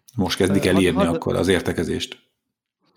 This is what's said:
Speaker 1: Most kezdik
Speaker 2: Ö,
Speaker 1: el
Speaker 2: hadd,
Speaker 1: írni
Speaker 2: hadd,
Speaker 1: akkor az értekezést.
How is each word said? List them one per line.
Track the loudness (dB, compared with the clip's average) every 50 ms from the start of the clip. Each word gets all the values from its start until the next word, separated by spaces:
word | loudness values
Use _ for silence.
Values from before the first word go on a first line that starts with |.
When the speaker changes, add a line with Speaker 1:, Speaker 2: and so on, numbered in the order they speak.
| _ -10 -4
Speaker 1:
Most | -4 -2 -2 0
kezdik | 0 0 2 2 2 2
Speaker 2:
Ö, | 2
Speaker 1:
el | 2
Speaker 2:
hadd, | 4 2
Speaker 1:
írni | 2 2 2 0
Speaker 2:
hadd, | 0 0
Speaker 1:
akkor | -2 -4 -2 -2
az | 0 2 2
értekezést. | 0 0 0 -2 -4 -4 -4 -4 -4 -6 -8 -10 -12 -16 _ _ _ _ _ _ _ _ _ _ _ _ _ _ _